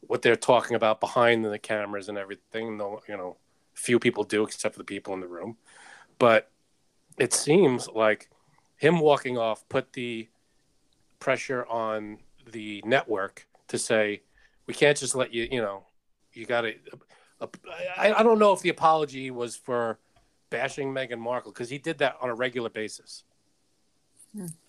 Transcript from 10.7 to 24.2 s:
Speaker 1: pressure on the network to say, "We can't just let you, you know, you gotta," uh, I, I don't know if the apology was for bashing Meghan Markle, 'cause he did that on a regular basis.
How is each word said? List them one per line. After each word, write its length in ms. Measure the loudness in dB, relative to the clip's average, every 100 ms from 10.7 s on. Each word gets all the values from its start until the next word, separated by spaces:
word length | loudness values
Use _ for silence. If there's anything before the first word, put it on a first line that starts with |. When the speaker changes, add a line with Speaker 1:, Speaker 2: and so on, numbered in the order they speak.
| _ _ _ _ _
Speaker 1:
pressure 460 | -2 -2 -2 -6 -4
on 520 | -4 -2 -4 -6 -14 -18 _ -18
the 300 | -14 -10 -8 0
network 600 | 0 0 -4 -4 -8 -20 _ -6
to 80 | -4
say, 440 | 0 2 2 -2 _ _ _ _ -10
"We 60 |
can't 240 | 2 2 2
just 180 | -2 -2
let 180 | -2
you, 140 | -4 -4
you 100 | -2
know, 220 | -4 -6 _ _ _ _ _
you 120 | -14 -4
gotta," 300 | -2 -2 -6 -14 -20 _ _ _ -14
uh, 60 | -14 -14 -16 -10 -8 0
I, 160 | 2
I 100 | 2
don't 160 | 4 6
know 140 | 6
if 80 | 4
the 80 | 0
apology 600 | 2 4 4 2 -6 -10
was 240 | -6 -8 -8
for 440 | -4 -2 0 -4 _ _ _ _ -8
bashing 440 | -4 -4 -4 -6
Meghan 260 | -4 -6 -6
Markle, 320 | -4 -6 -6
'cause 180 | -10 -10
he 80 | -8
did 200 | -6 0
that 200 | 0 0
on 80 | -6
a 60 | -2
regular 340 | -2 -2 -6
basis. 540 | -6 -8 -10 -18 -20 _ _ _ _ _ _ _ _ _ _